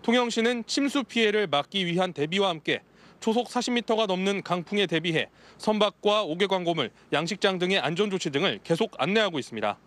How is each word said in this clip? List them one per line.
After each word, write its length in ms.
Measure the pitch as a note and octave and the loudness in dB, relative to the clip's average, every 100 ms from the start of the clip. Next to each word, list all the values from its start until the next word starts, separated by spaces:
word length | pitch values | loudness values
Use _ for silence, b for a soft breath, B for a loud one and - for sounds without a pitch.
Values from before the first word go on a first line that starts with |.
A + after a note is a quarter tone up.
통영시는 600 | - A#3+ A#3+ A3+ A3+ A#3+ A3 | 2 2 2 0 0 0 -2
침수 380 | - C#4 C#4+ | -2 0 -2
피해를 420 | A#3+ A#3 G#3+ G#3+ G3 | -2 0 2 2 0
막기 400 | C#3+ C#3+ G3 F3+ | -2 -2 -4 -2
위한 260 | E3+ F#3 | 0 -2
대비와 360 | D#3 D3+ F#3+ G3 | -2 -2 0 0
함께 340 | E3 - B2 - B B B | 0 -2 -4 -4 B B B
초속 280 | - A3+ A#3 | -2 0 0
사십 260 | B3 A#3+ | -4 -2
미터가 320 | A#3+ - A3 A3 | -2 0 0 0
넘는 360 | F#3 F#3+ G3+ | 0 0 -2
강풍에 440 | - F3+ E3 G3+ F#3+ | -2 -4 -2 -2 0
대비해 420 | E3 E3+ D#3+ G#2+ B B B | 0 0 -2 -4 B B B
선박과 680 | - G#3+ G#3 - G#3 G#3 | 0 2 2 2 2 2
옥외 240 | F#3+ E3+ G3 | 0 -2 0
광고물, 420 | F#3+ E3+ E3 A2+ B B | 0 0 0 -2 B B
양식장 460 | C#3+ E3 G3+ G3+ F#3 | -2 0 0 0 2
등의 200 | F3+ G3 | 0 0
안전 320 | C3+ E3+ G#3 | 0 0 -2
조치 200 | F#3 D#3+ | -2 -2
등을 280 | C#3+ F3+ G#2+ | 0 0 -2
계속 360 | - E3 - - | -2 0 0 -2
안내하고 380 | D3+ G#3+ G#3 D#3 | 0 2 2 -2
있습니다. 400 | - A2+ G#2 G2 | -6 -2 -2 -4